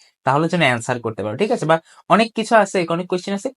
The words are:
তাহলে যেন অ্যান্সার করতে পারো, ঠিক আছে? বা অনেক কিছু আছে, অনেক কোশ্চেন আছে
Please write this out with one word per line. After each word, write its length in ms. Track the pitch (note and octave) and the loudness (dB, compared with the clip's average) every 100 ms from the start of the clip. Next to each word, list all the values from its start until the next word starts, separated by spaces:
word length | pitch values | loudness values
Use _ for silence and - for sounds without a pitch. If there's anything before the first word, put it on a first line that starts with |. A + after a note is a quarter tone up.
| _ _ - | _ _ 0
তাহলে 200 | C#3 E3 | 0 2
যেন 140 | F3 | 2
অ্যান্সার 340 | D3 A#2+ A#2 B2 | 2 0 -2 -4
করতে 200 | A2+ A2 | -4 -4
পারো, 140 | G#2 G#2+ | -6 -2
ঠিক 140 | A2 | -2
আছে? 160 | - D3+ | -2 0
বা 100 | D#3+ - - - | 0 -2 -12 0
অনেক 180 | G3+ A3+ | 2 2
কিছু 200 | - G#3+ A3+ | -2 2 4
আছে, 220 | G3+ G3 E3+ | 4 0 -2
অনেক 180 | E3+ F3+ | -2 -2
কোশ্চেন 280 | F3+ F3+ | -4 -4
আছে 140 | G3 C4 | -6 -6